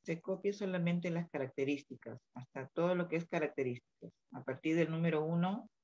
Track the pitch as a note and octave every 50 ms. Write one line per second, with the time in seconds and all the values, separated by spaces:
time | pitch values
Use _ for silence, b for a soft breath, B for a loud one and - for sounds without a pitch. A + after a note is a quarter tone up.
0 | _ - E3+ E3+ - F#3+ F#3+ F#3 - G3+ G3+ G3+ G#3 F#3 F#3 F3 E3+ E3+ F3 F3
1 | E3+ F3+ E3 E3+ E3+ - - C#3+ C3+ C3 - - C3+ C#3 D3 C#3 C#3 _ B2+ -
2 | - A#2 A2 A#2+ _ _ _ B2+ B2+ _ _ C3+ B2+ C3 _ E3+ E3+ F3+ F3+ F3+
3 | F3 E3+ D#3 E3 E3+ - - E3 D3+ C#3+ - - C3+ B2+ B2 B2 _ _ _ _
4 | - - _ _ _ _ B3 - C3 - C3 - - D#3+ D#3+ E3+ E3 D#3 D#3+ E3
5 | E3 E3+ D#3 D#3 D#3 D#3+ E3+ E3+ F3 F#3 G3+ A#3+ - - _ _